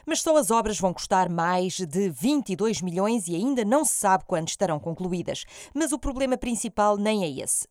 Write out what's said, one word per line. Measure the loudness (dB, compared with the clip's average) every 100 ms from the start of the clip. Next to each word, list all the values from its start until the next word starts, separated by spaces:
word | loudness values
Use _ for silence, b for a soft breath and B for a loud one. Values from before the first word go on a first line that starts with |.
| -4
mas | -2
só | 4 4
as | 4
obras | 2 2 0
vão | -2
custar | -2 0 2 2
mais | 0 0 0 0 -4
de | -4 0 -2
vinte | 0 2 2 0
e | -2
dois | 0 0
milhões | -2 0 2 0 -2
e |
ainda | -2 0 0
não | 2 2 2
se |
sabe | 2 4 2 2
quando | -2 -2
estarão | -2 0 0
concluídas. | -4 -6 -4 -4 -4 -8 -10 B B
Mas | -4 -2
o | -2
problema | -4 -2 0 0
principal | -2 -4 -4 2 2 2
nem | 2 0
é | 0 -4
esse. | -4 -4 -4